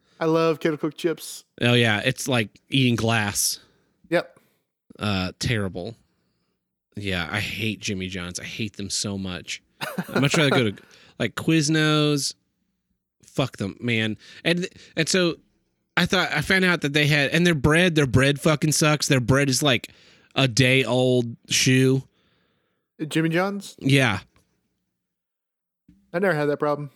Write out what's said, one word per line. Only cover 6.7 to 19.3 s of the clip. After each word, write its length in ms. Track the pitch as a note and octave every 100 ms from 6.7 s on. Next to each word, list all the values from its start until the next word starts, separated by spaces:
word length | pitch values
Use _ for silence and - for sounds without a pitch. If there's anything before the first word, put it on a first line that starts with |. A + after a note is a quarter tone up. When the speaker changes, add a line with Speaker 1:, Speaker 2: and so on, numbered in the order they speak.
| _ _
Speaker 2:
Yeah, 340 | G2+ G2+ F2+ D#2
I 100 | G#2
hate 400 | - F#2+ A2 G2+
Jimmy 260 | - F#2 F#2
John's. 300 | F#2 F2 F2+
I 60 |
hate 320 | F#2 - A2 -
them 140 | F#2+
so 280 | - G#2+ G2
much. 420 | F#2+ F2+ - - _ _
I'd 400 | - - - F#3+
much 160 | C#3 E3
rather 140 | C#3
go 200 | C3+ A2
to, 60 | - - -
<laughs> 200 | - -
like, 160 | A#2+
Quiznos. 1000 | - - D#3+ D3 D#3 D#3 D3+ D3 D3 C3 - _ _ _ _ _ _ _ _ _ -
Fuck 140 | C3 -
them, 180 | G2 -
man. 360 | A#2+ A2+ A2 G#2+ - -
And, 240 | E3 F3 F#3 - - -
and 120 | D#3
so 280 | - F3 - _ _ _ _ _ -
I 100 | F3
thought, 240 | F#3 D3
I 80 | D3
found 220 | C3+ F#3+
out 160 | F#3 E3+
that 100 | D3
they 140 | D3 C#3+
had, 240 | D3+ C3+
and 160 | D#3+ F3
their 80 |
bread, 400 | D#3 D3 D#3+ F#3
their 120 | D#3 C#3
bread 340 | C3 C3+ C#3+
fucking 320 | E3 D3+ D#3
sucks. 360 | - D3+ D3 -
Their 120 | C3+
bread 280 | A2+